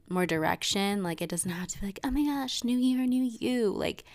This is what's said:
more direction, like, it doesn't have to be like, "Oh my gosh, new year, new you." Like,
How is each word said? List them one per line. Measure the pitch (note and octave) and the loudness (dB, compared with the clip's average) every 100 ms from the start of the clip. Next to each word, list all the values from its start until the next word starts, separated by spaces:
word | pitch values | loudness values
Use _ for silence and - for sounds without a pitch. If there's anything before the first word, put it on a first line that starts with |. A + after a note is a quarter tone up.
| - | -4
more | F3+ F3+ | 0 2
direction, | D#3+ D#3+ E3+ - G3 G3+ G3+ | 2 2 0 0 0 0 0
like, | F3 E3 | -2 -4
it | E3 | -4
doesn't | E3+ F#3 | -4 -4
have | F3 F3+ | -4 -6
to | - | -6
be | G3+ | -6
like, | F#3+ | -4
"Oh | C4+ | -2
my | C4+ | 2
gosh, | D4 C#4 C4 - | 2 0 -2 -2
new | A#3 B3 | 0 2
year, | B3+ B3+ B3+ | 4 4 2
new | B3+ | 2
you." | B3+ A3+ - B3 G#3+ | 0 0 0 2 2
Like, | - - - - | 2 -2 -4 -12